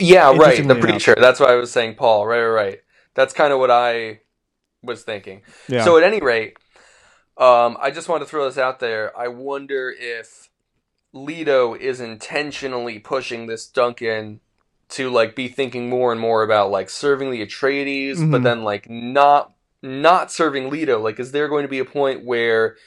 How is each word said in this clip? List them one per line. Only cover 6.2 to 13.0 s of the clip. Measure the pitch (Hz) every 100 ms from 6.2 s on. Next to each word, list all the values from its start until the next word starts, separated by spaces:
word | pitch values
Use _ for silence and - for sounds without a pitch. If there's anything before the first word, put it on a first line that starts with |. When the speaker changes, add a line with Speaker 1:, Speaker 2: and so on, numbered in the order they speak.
Speaker 1:
rate, | 139 113 110 - _ _ _ _ _ _ _ -
um, | 127 120 120 113
I | 139
just | 165 175
wanted | 160
to | 139
throw | 156
this | 135 135
out | 127 127
there. | 120 110 107 -
I | 123
wonder | 120 139 139 139 135 127 120
if | 120 117 110 _ _ _ _ _ _ _ _
Leto | 135 139 165 156 135 120
is | - 131 123
intentionally | 117 110 - 151 147 135 139 123 120 107